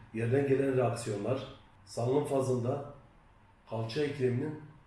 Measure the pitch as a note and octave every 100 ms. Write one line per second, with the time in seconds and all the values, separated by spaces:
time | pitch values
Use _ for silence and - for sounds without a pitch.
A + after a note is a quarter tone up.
0 | - A2+ A2+ C#3 C#3 C3+ C#3 B2+ A#2+ A2+
1 | - G2 A2 - - - - - - -
2 | B2 C#3+ C#3 C#3 A#2+ B2 A#2 C#3+ - -
3 | - - - - - - - A2+ A2+ D3+
4 | D3 C3 B2 A#2+ D3+ D3+ - -